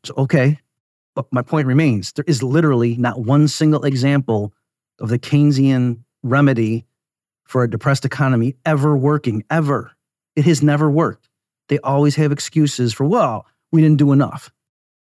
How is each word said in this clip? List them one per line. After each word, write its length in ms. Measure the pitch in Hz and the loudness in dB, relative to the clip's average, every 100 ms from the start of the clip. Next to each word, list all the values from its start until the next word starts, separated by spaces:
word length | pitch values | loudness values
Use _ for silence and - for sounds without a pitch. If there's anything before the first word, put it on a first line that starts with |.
so, 100 | - - | -12 -6
okay, 400 | 135 156 131 151 _ _ _ _ _ | 0 2 2 -2 _ _ _ _ _
but 120 | - - | -12 -6
my 100 | 127 | -6
point 240 | 123 156 131 | -2 -2 0
remains. 460 | 131 156 107 92 | 2 2 0 -6
There 120 | - 160 | -10 -4
is 140 | 131 | -4
literally 540 | 127 151 156 123 120 117 | 0 0 2 2 0 -2
not 220 | 120 107 | -4 -4
one 280 | 110 143 151 | 0 2 2
single 360 | - 156 151 | 2 0 0
example 680 | 147 135 139 143 131 107 104 _ _ _ _ - | -2 -2 0 0 0 -4 -4 _ _ _ _ -12
of 80 | 110 | -6
the 100 | 117 | -4
Keynesian 840 | - 147 147 135 135 131 123 117 _ _ | 0 2 2 2 2 2 -2 -4 _ _
remedy 640 | 120 135 143 120 110 113 - _ _ _ _ _ | -2 2 2 2 -2 -4 -8 _ _ _ _ _
for 180 | _ 127 | _ -2
a 80 | 120 | -2
depressed 340 | - 143 135 | -2 -2 -2
economy 520 | 135 - 135 123 117 - 165 | -4 -4 0 0 -2 -4 -2
ever 300 | 151 147 143 | 0 0 0
working, 460 | 139 147 127 104 - | 0 -2 -2 -6 -4
ever. 440 | 160 147 127 - _ _ _ _ | -2 0 -2 -6 _ _ _ _
It 100 | - | 0
has 180 | 156 151 | 2 2
never 280 | 147 147 156 | 2 2 2
worked. 400 | 147 135 101 _ _ _ _ - | 2 0 -4 _ _ _ _ -6
They 100 | 147 | -4
always 380 | 120 139 147 147 | -2 0 2 2
have 160 | 147 | -2
excuses 600 | 143 - 160 147 - 123 | -2 -4 0 0 0 -4
for, 120 | 110 | -2
"Well, 420 | 139 226 147 107 - _ - | -2 0 0 -4 -12 _ -2
we 80 | 165 | 2
didn't 180 | 156 147 | 4 4
do 140 | 143 | 4
enough." 400 | 139 131 - - _ _ _ _ _ _ | 4 0 -4 -20 _ _ _ _ _ _